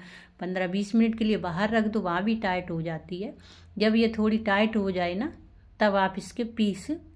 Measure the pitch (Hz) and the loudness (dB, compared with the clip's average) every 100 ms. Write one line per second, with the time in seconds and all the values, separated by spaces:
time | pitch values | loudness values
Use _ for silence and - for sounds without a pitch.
0 | - - - - 180 185 185 196 202 226 | -14 -20 -20 -10 -6 -2 -2 -2 0 2
1 | 226 226 220 196 175 165 208 226 214 214 | 2 2 0 0 -2 -2 0 2 0 0
2 | 185 175 208 220 202 180 180 165 165 160 | 0 0 0 0 0 -2 -2 -4 -4 -6
3 | - 180 233 - - - - 208 214 226 | -8 -8 -8 -12 -20 -20 -10 0 2 4
4 | 226 220 214 220 208 196 220 220 196 180 | 4 2 2 2 2 2 4 2 0 0
5 | 175 185 311 - - - - - 214 196 | -2 -2 -6 -8 -20 -20 -12 0 2 4
6 | 190 190 - - 226 - 208 170 - 320 | 2 0 -10 -6 -6 0 0 0 -6 -8
7 | - | -10